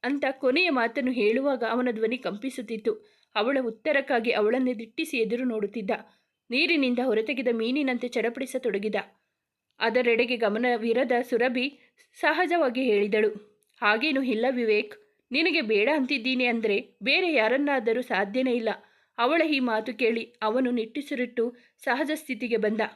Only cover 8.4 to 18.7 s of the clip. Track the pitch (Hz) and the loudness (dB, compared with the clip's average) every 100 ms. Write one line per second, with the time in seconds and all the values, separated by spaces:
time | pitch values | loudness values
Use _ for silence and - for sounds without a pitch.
8.4 | 262 262 247 202 208 208 - _ _ _ | -6 -4 -2 -2 -2 -4 -6 _ _ _
9.4 | _ _ _ _ 226 240 240 226 240 247 | _ _ _ _ 0 2 2 2 2 0
10.4 | 220 214 247 240 226 226 254 247 254 233 | 0 0 0 0 2 0 2 0 0 0
11.4 | 254 247 269 - _ _ _ - 311 311 | 0 0 -4 -8 _ _ _ -2 0 2
12.4 | 359 339 277 240 262 208 208 214 214 214 | 2 2 2 0 2 2 2 2 2 -2
13.4 | - _ _ _ 208 220 302 269 262 214 | -16 _ _ _ 2 2 2 0 0 0
14.4 | 247 247 226 208 208 - _ _ _ 269 | 0 0 2 2 0 -12 _ _ _ 0
15.4 | 339 320 220 208 220 311 254 277 233 254 | 2 0 2 2 2 2 0 -2 0 0
16.4 | 247 233 214 202 254 _ 202 311 359 285 | 0 0 0 -2 -4 _ 0 0 2 2
17.4 | 220 262 285 269 226 226 240 190 196 233 | 2 2 0 0 0 -2 -2 -2 -2 -2
18.4 | 262 240 220 | 0 0 -2